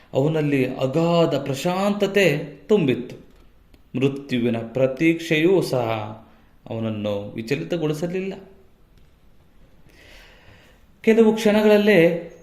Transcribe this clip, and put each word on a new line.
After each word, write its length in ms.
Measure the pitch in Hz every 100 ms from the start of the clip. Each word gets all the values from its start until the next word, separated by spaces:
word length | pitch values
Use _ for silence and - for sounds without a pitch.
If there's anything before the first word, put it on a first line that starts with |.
| _
ಅವನಲ್ಲಿ 640 | - 147 160 147 139 123 -
ಅಗಾಧ 580 | 131 156 165 170 165
ಪ್ರಶಾಂತತೆ 1040 | 143 143 135 180 185 202 202 196 202 185 147 - - -
ತುಂಬಿತ್ತು. 500 | 214 143 117 - - - - - _ _ _ _ 127
ಮೃತ್ಯುವಿನ 580 | 135 139 - 127 117 113
ಪ್ರತೀಕ್ಷೆಯೂ 1040 | 110 127 131 - 165 165 - 156 165 185
ಸಹ 280 | - 131 113 110 107 110 - _ _ _ -
ಅವನನ್ನು 640 | 113 113 107 104 101 104
ವಿಚಲಿತಗೊಳಿಸಲಿಲ್ಲ. 1000 | 107 113 143 135 170 156 151 175 185 190 - - - _ _ _ _ - _ _ _ _ _ - _ - _ - - - - _ - _ _ _ _
ಕೆಲವು 340 | - 220 220
ಕ್ಷಣಗಳಲ್ಲೇ 960 | 220 214 214 214 208 208 190 170 170 - -